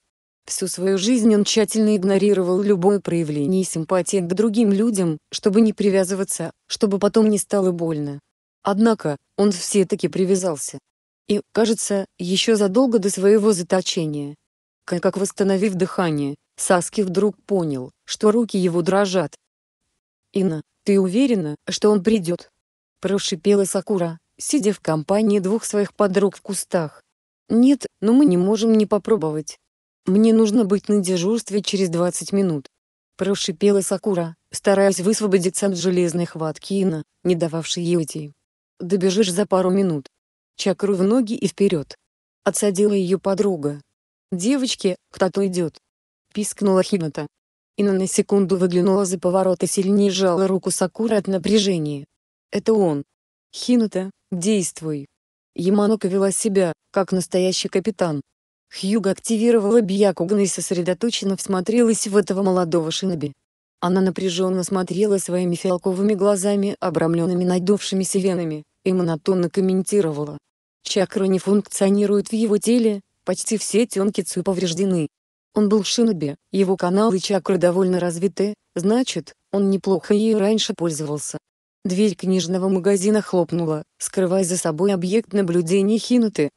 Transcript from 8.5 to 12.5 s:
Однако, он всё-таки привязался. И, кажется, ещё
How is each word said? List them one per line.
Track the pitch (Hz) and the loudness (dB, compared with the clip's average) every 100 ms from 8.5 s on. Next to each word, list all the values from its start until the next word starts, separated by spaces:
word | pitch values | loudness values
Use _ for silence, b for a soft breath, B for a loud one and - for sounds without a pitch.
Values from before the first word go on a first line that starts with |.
| _ | _
Однако, | 196 202 226 214 156 143 _ - | -2 2 2 2 -2 -6 _ 0
он | 208 | 0
всё-таки | 180 - 202 180 202 165 | 0 -2 0 0 -2 -2
привязался. | 170 185 190 180 143 - 139 _ _ _ _ - | -2 0 0 -2 -6 -8 -14 _ _ _ _ -4
И, | 208 - | -4 -2
кажется, | 202 220 226 - 196 190 - | 0 0 0 -2 -4 -4 -8
ещё | 180 190 - | -4 0 2